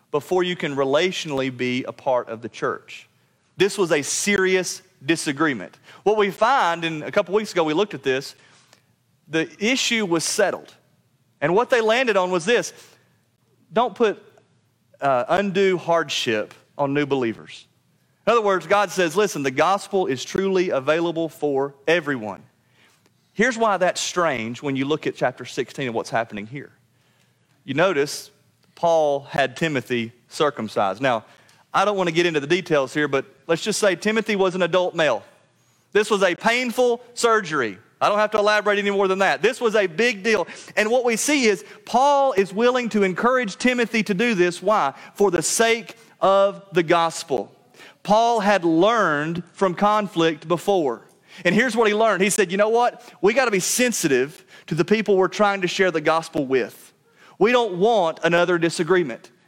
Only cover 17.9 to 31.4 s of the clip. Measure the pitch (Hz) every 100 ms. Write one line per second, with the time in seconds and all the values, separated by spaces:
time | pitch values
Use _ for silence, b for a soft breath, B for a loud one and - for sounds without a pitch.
17.9 | _ _ _ - 233 208 185 160 202 196
18.9 | 180 175 160 208 156 139 131 160 196 -
19.9 | 196 160 131 - 185 196 185 180 131 131
20.9 | 160 170 165 165 - 147 135 139 - -
21.9 | 170 147 131 107 92 - _ b b b
22.9 | b b _ _ - 240 226 226 185 175
23.9 | - - 180 165 123 113 123 143 135 135
24.9 | 156 151 - 135 - 123 - 123 - 131
25.9 | 113 - 120 117 104 107 139 - _ _
26.9 | _ _ _ _ _ _ _ - 139 190
27.9 | 147 143 - - _ _ _ _ - 170
28.9 | 165 151 139 135 - 131 123 165 139 -
29.9 | 123 113 - _ - 147 127 107 - 101
30.9 | 98 131 113 - b